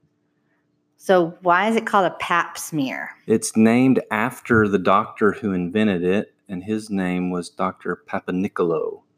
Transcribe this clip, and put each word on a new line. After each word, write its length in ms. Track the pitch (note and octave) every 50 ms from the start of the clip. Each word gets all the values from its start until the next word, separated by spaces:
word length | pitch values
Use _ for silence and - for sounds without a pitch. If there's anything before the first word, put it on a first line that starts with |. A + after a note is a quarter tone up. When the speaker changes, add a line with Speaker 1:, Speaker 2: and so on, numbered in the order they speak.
| _ _ _ _ _ _ _ _ _ _ _ _ _ _ _ _ _ _ _
Speaker 1:
So 400 | _ - - F#3+ F3+ E3+ E3 F3 - F3+
why 260 | F3+ F3 F3+ G3+ A3
is 60 | A3+
it 80 | A3+ A3
called 200 | - - G3+ F#3
a 100 | D#3+ - -
Pap 360 | - - F3+ E3+ D#3+ - - -
smear? 520 | - - - D3+ C3+ B2+ D#2+ C#2 - - - _ _
Speaker 2:
It's 300 | - A2 A2+ - - -
named 440 | A2 A2 A2+ A#2 B2 C3 C3+ B2 A2 - -
after 580 | A2 G#2+ A2 C3 - - - - A#2+ A2 G#2+ G2+
the 100 | G2 F#2+
doctor 540 | F2+ G2+ F#2+ G2+ A2 - - - A2+ G2+ F#2
who 200 | - - G#2 F#2+
invented 520 | F2+ F2+ F2 F2+ G#2+ A2 G#2+ F#2+ F2 E2+
it, 280 | F2+ F#2+ G#2 - - _ _ _ -
and 140 | G2 F2 F2+
his 280 | G#2+ A2 G#2+ G#2+ -
name 400 | G2+ G2 F#2 F2+ F2+ F2+ F2+ F2+
was 200 | F2+ F2+ E2+ -
Doctor 500 | _ - F#2+ F#2 F#2 _ - F#2 F2 - _ -
Papanicolaou. 920 | - F#2+ - - F#2 F2+ F#2+ G2+ - - F2+ E2+ E2 D#2 - - - - _ _ _